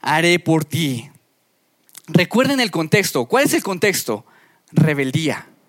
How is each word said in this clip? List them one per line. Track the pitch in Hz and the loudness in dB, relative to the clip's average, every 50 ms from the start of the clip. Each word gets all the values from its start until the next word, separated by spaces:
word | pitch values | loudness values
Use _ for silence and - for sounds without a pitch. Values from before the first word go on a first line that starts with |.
haré | - 135 147 160 165 170 175 175 | -2 0 0 2 4 4 2 2
por | - - 160 160 151 | 2 0 0 0 0
ti". | - - - 170 143 131 113 - - _ _ _ _ _ _ _ _ _ _ _ _ _ _ _ _ _ - _ | -2 -4 -4 -4 -2 -4 -6 -8 -14 _ _ _ _ _ _ _ _ _ _ _ _ _ _ _ _ _ -20 _
Recuerden | - 160 180 180 175 - 220 262 269 277 262 | 0 2 2 2 2 0 0 0 2 0 0
el | 247 202 | -2 -2
contexto. | 156 175 160 151 - 208 190 165 - 143 120 | -2 -4 0 2 2 2 2 0 -2 -4 -2
¿Cuál | 120 - 254 285 | 0 2 2 2
es | 277 269 | 2 0
el | 330 311 | -2 -2
contexto? | - 190 165 208 208 185 - - - 110 104 - _ _ _ _ _ _ _ _ _ | -4 -4 0 0 0 0 -2 -4 -6 -8 -8 -8 _ _ _ _ _ _ _ _ _
Rebeldía. | - - 147 156 151 143 135 135 131 156 160 147 110 - - - _ _ _ | 0 2 2 2 2 0 -2 -2 -2 -2 -2 -2 -4 -4 -10 -20 _ _ _